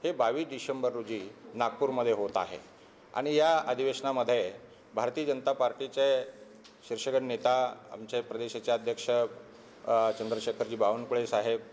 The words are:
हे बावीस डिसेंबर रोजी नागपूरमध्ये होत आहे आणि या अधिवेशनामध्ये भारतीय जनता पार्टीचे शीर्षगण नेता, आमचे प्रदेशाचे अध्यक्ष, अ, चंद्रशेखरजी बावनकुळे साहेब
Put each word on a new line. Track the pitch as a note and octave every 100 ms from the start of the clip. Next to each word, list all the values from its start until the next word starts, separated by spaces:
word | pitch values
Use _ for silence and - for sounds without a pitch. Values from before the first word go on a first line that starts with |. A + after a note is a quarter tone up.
हे | D#3+
बावीस | D3 A#2 C3+ E3
डिसेंबर | C3 - C3+ B2+
रोजी | A#2+ A2 A2+ F#2+ - -
नागपूरमध्ये | A2+ A#2 A2+ C#3 B2+ A#2+
होत | G#2 G2+ -
आहे | F2+ E2+ - - - - - -
आणि | C#3 D3+
या | D#3 D#3+ C3+
अधिवेशनामध्ये | B2 C3+ C3 C#3 C3 A#2 B2 F#2 - - - - A2
भारतीय | B2 C#3+ D3
जनता | C3 B2+
पार्टीचे | C3+ B2 A#2+ C3+ - C#3 C3 A#2+ - - - - - -
शीर्षगण | A2+ - C3
नेता, | B2+ A#2 B2 B2+ B2 A2+ -
आमचे | G#2 A2 B2
प्रदेशाचे | A#2 A2+ A#2 A#2 A2
अध्यक्ष, | A#2 A2+ A#2 -
अ, | A#2+ A#2 - - - - - - A2+ A2+
चंद्रशेखरजी | G#2+ A2 A2+ G#2+ A2 A2 A2+
बावनकुळे | G#2 A2+ A#2+ A#2+ A2+
साहेब | A2 A2+ A#2 -